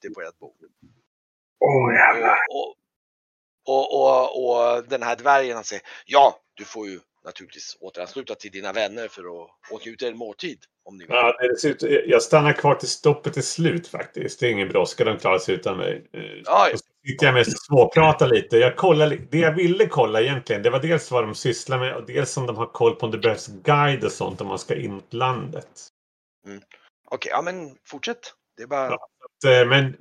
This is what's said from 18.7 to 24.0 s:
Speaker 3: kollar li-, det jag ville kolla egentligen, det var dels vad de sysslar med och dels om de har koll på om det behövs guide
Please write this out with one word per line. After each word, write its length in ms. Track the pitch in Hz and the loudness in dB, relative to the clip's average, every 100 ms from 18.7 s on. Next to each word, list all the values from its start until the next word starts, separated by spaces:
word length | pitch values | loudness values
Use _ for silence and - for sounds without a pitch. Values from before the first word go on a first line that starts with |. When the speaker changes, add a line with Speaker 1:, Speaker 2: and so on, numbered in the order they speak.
| - | 4
Speaker 3:
kollar 300 | 190 151 151 | 4 4 4
li-, 200 | 135 - | 0 -4
det 60 | 156 | 0
jag 120 | 165 156 | 2 2
ville 320 | 175 190 190 | 2 2 2
kolla 340 | 143 110 110 | 2 2 2
egentligen, 420 | 123 139 - 104 | 0 -2 -4 -2
det 60 | 110 | 0
var 100 | 131 | 0
dels 320 | 160 160 - | 0 -2 0
vad 120 | 123 | -2
de 120 | 110 107 | -2 -4
sysslar 440 | 131 113 - 131 | -4 -4 -4 -4
med 160 | 127 123 | -4 -6
och 100 | 113 | -6
dels 320 | 127 135 - | -4 -4 -4
om 100 | 123 | -6
de 100 | 110 | -6
har 80 | 117 | -8
koll 280 | - 117 - | 0 0 2
på 100 | 117 | -4
om 60 | |
det 60 | 107 | -2
behövs 300 | 113 101 - | 0 -2 -6
guide 560 | 101 - 147 143 131 | -6 0 2 2 0